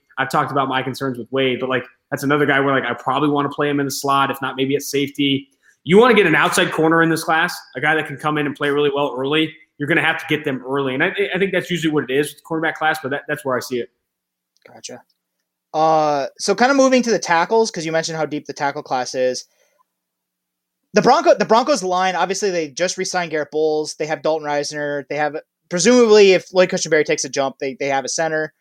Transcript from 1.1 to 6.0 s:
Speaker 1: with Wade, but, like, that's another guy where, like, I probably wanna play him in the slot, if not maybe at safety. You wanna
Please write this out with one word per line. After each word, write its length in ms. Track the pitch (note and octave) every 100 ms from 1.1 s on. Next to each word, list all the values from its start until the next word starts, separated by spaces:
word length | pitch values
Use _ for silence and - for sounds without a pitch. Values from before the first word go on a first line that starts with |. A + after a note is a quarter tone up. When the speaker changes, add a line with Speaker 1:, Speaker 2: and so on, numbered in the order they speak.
| A#2+
Speaker 1:
with 140 | G#2+
Wade, 280 | C3+ C3 B2
but, 80 | B2+
like, 180 | B2+ - _ _
that's 100 | C#3+
another 240 | C#3+ D3 C#3+
guy 140 | C3+
where, 200 | C#3 C3
like, 80 | A#2
I 60 |
probably 360 | - C3+ C3+ D3
wanna 200 | C#3+ C#3+
play 200 | D3 D3
him 100 | C#3+
in 80 | C#3
the 40 |
slot, 380 | - C#3 C#3 C3+
if 100 | -
not 160 | C3+ C3
maybe 200 | C3+ C#3+
at 80 |
safety. 680 | - C#3+ C#3 D3 C#3 C3+ - _ _ _
You 140 | C3+
wanna 160 | G3